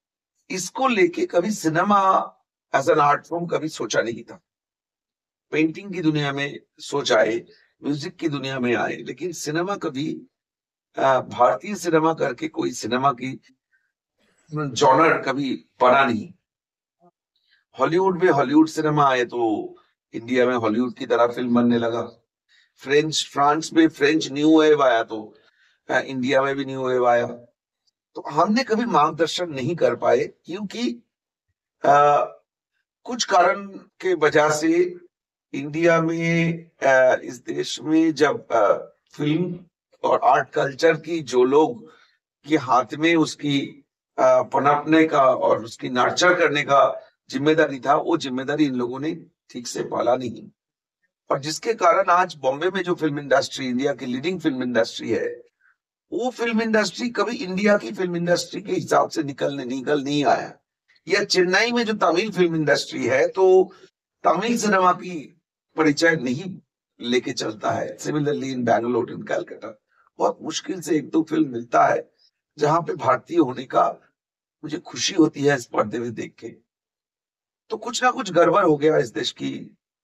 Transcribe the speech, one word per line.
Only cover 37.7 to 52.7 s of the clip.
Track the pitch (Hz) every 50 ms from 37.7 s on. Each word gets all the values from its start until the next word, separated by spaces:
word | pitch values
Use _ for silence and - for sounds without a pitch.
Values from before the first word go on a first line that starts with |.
| - -
में | 123 156 160 160 165 160 151
जब, | 131 151 143 123 - - -
अ, | - 113 104 95 - - - - _ _ _ _
film | _ - 147 147 156 170 180 175 175 - - _ _ _ _ _ _ - -
और | 127 127 - -
art | 143 139 147 - -
culture | - 147 147 143 131 120 160 165 156 151
की | 156 156 170 165
जो | 143 117 127 123 127
लोग | 131 143 151 160 - - - - - _ _ _ _ _ _ _ _ _ _ -
के | 143 156
हाथ | 151 127 - - - - - 151
में | 139 156 170 170
उसकी, | 160 151 - - - 143 147 139 139 - - - - _ _ _ _ _ _ -
अ, | - 131 131 127 127 123
पनपने | - - 131 135 143 147 147 151 156 160 160 160
का | 156 151 143 131
और | 127 123 - - 120 - 104 110
उसकी | 117 - - 147 135
nurture | 123 127 127 131 - - 180 180 170
करने | 165 165 143 143 147 -
का | 135 139 135 - - - - - _ _ _ _ -
जिम्मेदारी | - 131 143 156 156 160 151 139 139 127
था, | 117 135 143
वो | 156 143 175 175
जिम्मेदारी | 156 135 135 123 131 131 135 147 147 151
इन | 139 127
लोगों | 123 120 120 127 135
ने | 147 160 175 165 - _ _ _ _ _
ठीक | - 123 120
से | - - - -
पाला | - - - - 120 127
नहीं। | 131 127 107 - - - - _ _ _ _ _ _ _ _ _ _ _ _ _ _ _ -
और | 143 147
जिसके | 135 156 156 - - 233 220
कारण | - 180 170 165 185 196 180
आज | 175 180 185 175 156
बॉम्बे | 143 135 131 135 147 165
में | 185